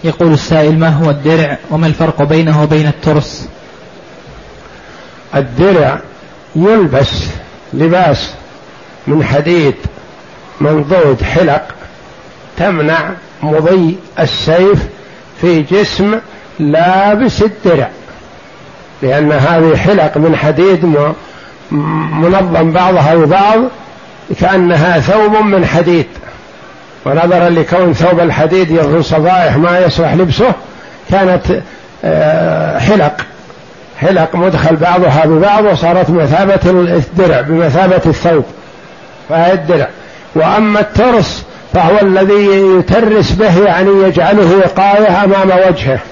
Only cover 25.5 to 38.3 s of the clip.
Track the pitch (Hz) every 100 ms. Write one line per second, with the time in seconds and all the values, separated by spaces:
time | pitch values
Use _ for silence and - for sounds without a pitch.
25.5 | 190 151 151 170 170 - - - - -
26.5 | - - - - - - 147 175 180 175
27.5 | 170 143 175 180 147 170 170 170 135 156
28.5 | 185 170 165 147 160 147 160 160 185 160
29.5 | 127 170 180 180 151 160 165 180 135 240
30.5 | 190 - - - - - 190 190 180 -
31.5 | - - - - - - 78 151 160 165
32.5 | 156 156 151 127 208 147 - - - -
33.5 | - - - - - 160 185 160 175 185
34.5 | - 156 160 170 180 175 143 156 156 196
35.5 | 208 214 156 165 175 151 170 147 160 196
36.5 | 190 180 185 175 175 139 175 180 139 139
37.5 | 160 165 147 190 185 165 143 139